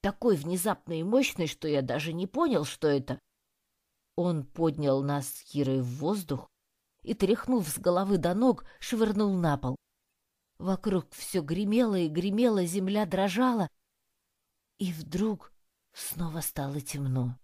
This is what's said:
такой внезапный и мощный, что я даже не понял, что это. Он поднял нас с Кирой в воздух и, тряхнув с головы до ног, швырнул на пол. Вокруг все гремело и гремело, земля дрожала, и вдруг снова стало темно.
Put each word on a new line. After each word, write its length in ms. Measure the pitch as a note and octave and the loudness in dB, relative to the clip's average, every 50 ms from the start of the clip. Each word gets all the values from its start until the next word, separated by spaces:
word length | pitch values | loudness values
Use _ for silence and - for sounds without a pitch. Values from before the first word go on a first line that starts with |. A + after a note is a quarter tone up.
такой 360 | - G3 G3 - - - G#3 | -2 -4 -4 0 2 2 2
внезапный 640 | D3+ C#3+ D#3+ F3+ F#3 F3 G#3+ F#3+ - _ - E3+ D#3+ | 2 2 -2 -2 -2 0 0 -2 -2 _ -6 -4 -4
и 40 | E3 | -2
мощный, 420 | F#3 A3 C4 C#4 - - - F3 | 2 2 2 2 2 0 -2 -4
что 220 | D3+ - _ - D#3 | -4 -4 _ -2 0
я 140 | D3 C#3+ C3 | 0 0 0
даже 300 | B2 A#2+ C#3 C#3+ E3+ D#3+ | 0 -2 -4 -4 -4 -6
не 140 | E3+ F3+ | -6 -6
понял, 380 | G3 _ C4 E4+ E4 B3 E3+ D3 | -4 _ 0 0 2 2 2 0
что 240 | C3 - - - D3+ | -2 -6 -2 2 2
это. 300 | C#3+ C#3 C3 - C#3 - _ _ _ _ _ _ _ _ _ _ _ _ _ _ _ _ _ _ _ | 2 2 0 -4 -8 -10 _ _ _ _ _ _ _ _ _ _ _ _ _ _ _ _ _ _ _
Он 280 | - F3 F3 E3+ D#3 C3+ | -2 0 0 0 -2 -4
поднял 580 | - - - E3 E3 D3 D#3 D3 C#3+ C3+ C3+ C#3 | -6 -4 0 0 0 2 2 2 2 2 2 2
нас 260 | C#3+ C#3+ C#3+ C#3 - | 0 -2 -2 -4 -6
с 140 | - - - | -10 -12 -16
Кирой 360 | - - C#3+ C#3+ C3 C3 C3+ | -8 -2 0 0 2 2 0
в 60 | B2+ B2 B2 C3+ | 0 -2 -4 -4
воздух 500 | D#3+ D#3+ G3+ G#3 F3+ D3+ C#3+ B2 - - _ _ _ _ _ _ _ _ _ _ - | -2 -2 -2 -2 -2 -4 -6 -6 -6 -12 _ _ _ _ _ _ _ _ _ _ -8
и, 120 | - - | -8 -2
тряхнув 540 | - G3+ F#3 G#3+ A3+ - - B3+ A#3+ F#3+ D3+ | 0 2 2 2 2 2 0 0 0 0 -2
с 100 | - - | -6 -2
головы 400 | - F3+ F3 F3 G3 G3 G3+ F#3 | 0 2 2 2 2 2 0 2
до 160 | C#3+ F3 F3+ | 2 0 0
ног, 300 | G3+ A#3+ C4 A3 - - - - - | 4 4 4 4 2 -2 -18 -18 -14
швырнул 540 | - - - A3 A3+ A3+ G#3+ G3+ G#3+ G3+ F#3+ | -8 -4 0 0 2 2 2 2 2 2 2
на 220 | F3+ E3+ E3 D3 C3 | 2 2 2 2 2
пол. 180 | - B2+ B2+ - _ _ _ _ _ _ _ _ _ _ _ _ _ _ _ _ | 0 -4 -6 -6 _ _ _ _ _ _ _ _ _ _ _ _ _ _ _ _
Вокруг 540 | - F3+ F#3+ F#3 - G#3+ F#3 F3+ - - - | -2 -2 -2 0 0 0 0 0 -2 -2 -12
все 280 | - - - - F#3+ D#3 | -14 -14 -4 -2 -2 -2
гремело 520 | C#3+ E3 F3+ G#3 G3+ G#3 A#3 B3+ A3+ G3+ | 0 -2 -2 0 2 4 4 4 4 2
и 140 | F#3 F3 D#3 | 0 0 0
гремело, 560 | D3+ E3+ F3 G3+ G3 G#3+ B3 B3 A3 G3 F3+ | 0 -2 -2 0 2 4 4 4 4 4 2
земля 420 | E3+ E3+ G3+ F#3 F#3 G3+ G#3 G#3+ | 0 0 -2 -2 0 0 0 0
дрожала, 600 | E3+ F3 F3 F#3+ G3+ F3 G#3 B3+ B3+ A#3+ A3+ F#3+ D3+ _ _ _ _ _ _ _ _ _ _ _ _ _ _ _ _ _ _ _ _ _ _ | 0 0 0 0 0 2 2 2 2 4 2 0 -2 _ _ _ _ _ _ _ _ _ _ _ _ _ _ _ _ _ _ _ _ _ _
и 140 | G3 F3+ F3 | -4 -4 -4
вдруг 600 | D#3 D#3 D3+ D3+ F3+ G3+ A3 G#3 - - - _ _ _ _ _ _ _ _ _ | -6 -10 -6 -2 0 0 0 0 -4 -8 -18 _ _ _ _ _ _ _ _ _
снова 480 | - - - - D#3 E3+ E3 D#3 E3 | -14 -10 -10 -6 -6 -6 -4 -4 -6
стало 400 | D3+ - - - C#3 C3+ C#3 D3+ | -6 -6 -6 -6 -6 -4 -4 -6
темно. 580 | - - - C#3+ C#3+ C3 B2+ C3 B2 B2 B2 B2+ | -6 -6 -6 -4 -2 0 0 0 0 -2 -4 -6